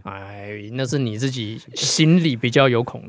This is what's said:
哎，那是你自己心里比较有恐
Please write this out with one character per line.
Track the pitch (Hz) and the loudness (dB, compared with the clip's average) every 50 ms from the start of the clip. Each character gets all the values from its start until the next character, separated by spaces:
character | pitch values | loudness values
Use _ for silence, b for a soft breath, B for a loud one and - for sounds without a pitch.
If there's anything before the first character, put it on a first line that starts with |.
| 92 | -14
哎， | 98 98 98 98 98 101 101 101 104 104 104 104 107 117 | -14 -14 -14 -14 -14 -16 -16 -14 -12 -12 -12 -12 -10 -6
那 | 127 135 | -6 -4
是 | 127 143 147 | -2 -2 -2
你 | 135 117 104 | -2 -2 -2
自 | 107 131 139 | -2 -4 -4
己 | 127 127 110 104 113 117 - - 117 | -2 -4 -6 -8 -8 -10 -14 -14 -8
心 | - - 135 - - 160 156 170 180 165 | -4 -2 -2 2 4 6 6 6 6 4
里 | 165 127 | 2 0
比 | 110 - 120 | 0 0 2
较 | 117 143 139 135 | 4 6 6 6
有 | 120 117 123 | 4 2 0
恐 | - - 123 - | -2 -6 -14 -16